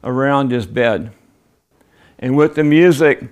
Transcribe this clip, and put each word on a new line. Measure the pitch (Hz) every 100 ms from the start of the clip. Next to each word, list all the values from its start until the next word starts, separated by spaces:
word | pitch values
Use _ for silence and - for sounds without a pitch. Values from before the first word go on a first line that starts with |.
around | - 127 135 139 139
his | 123 98
bed. | 107 117 104 110 - _ _ _ _ _ _ _ _ _ _
And | 123 139
with | 151
the | 151
music | 151 151 180 147 156 - 127